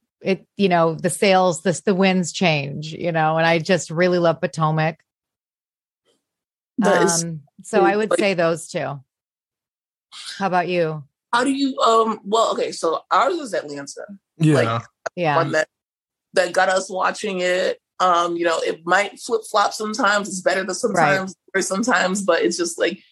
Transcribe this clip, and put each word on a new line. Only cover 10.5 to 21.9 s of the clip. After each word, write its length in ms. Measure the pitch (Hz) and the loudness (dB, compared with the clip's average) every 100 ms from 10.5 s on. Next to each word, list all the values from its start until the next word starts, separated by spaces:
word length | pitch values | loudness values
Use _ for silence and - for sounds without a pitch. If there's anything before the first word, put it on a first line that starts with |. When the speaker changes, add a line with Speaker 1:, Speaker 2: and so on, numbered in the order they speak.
| 180 170 | 0 0
Speaker 1:
you? 380 | 175 160 156 135 _ _ | 0 -2 -4 -12 _ _
Speaker 2:
How 120 | 233 | 0
do 80 | 262 | 0
you, 260 | 269 277 262 | 0 -2 2
um, 400 | 226 226 220 214 | 4 4 2 -2
well, 260 | 196 226 214 | -2 0 2
okay, 180 | 196 156 | 0 -4
so 320 | 175 165 156 - | -4 -4 -4 0
ours 220 | 185 254 | 0 0
is 200 | 339 262 | -2 -4
Atlanta. 480 | 160 147 143 139 - - 202 _ - | -6 -6 -12 -12 -16 -18 -18 _ 0
Speaker 3:
Yeah. 180 | 156 | 2
Speaker 2:
Like, 280 | 139 113 117 - _ - | 4 2 -4 -8 _ -16
Speaker 1:
Yeah. 220 | - 160 147 | -4 0 0
Speaker 2:
one 160 | 147 | 0
that, 160 | 156 156 _ _ _ _ _ _ | -2 -4 _ _ _ _ _ _
that 180 | 185 180 | 0 0
got 160 | 180 185 | 2 2
us 200 | 190 190 | 0 -2
watching 520 | 185 185 190 208 185 | -4 -4 -4 -6 -2
it. 400 | 180 180 185 - _ - | 0 0 -2 -4 _ 0
Um, 380 | 185 175 175 170 | 2 4 2 0
you 80 | |
know, 160 | 170 165 | 0 0
it 260 | - 160 165 | -2 -4 0
might 320 | 185 202 - | 2 2 -6
flip 240 | - 226 - | -4 -4 0
flop 240 | 214 208 | 2 2
sometimes. 540 | - 214 214 202 208 202 | 0 -6 0 2 2 -2
It's 120 | 185 | -2
better 200 | 175 190 | 0 0
than 80 | 185 | -2
Speaker 1:
Right. 80 | 185 | -4
Speaker 2:
sometimes, 580 | 196 185 151 190 190 - _ | -2 2 2 2 -2 -12 _
or 60 | 190 | -4
sometimes, 640 | 180 190 240 | -2 -2 0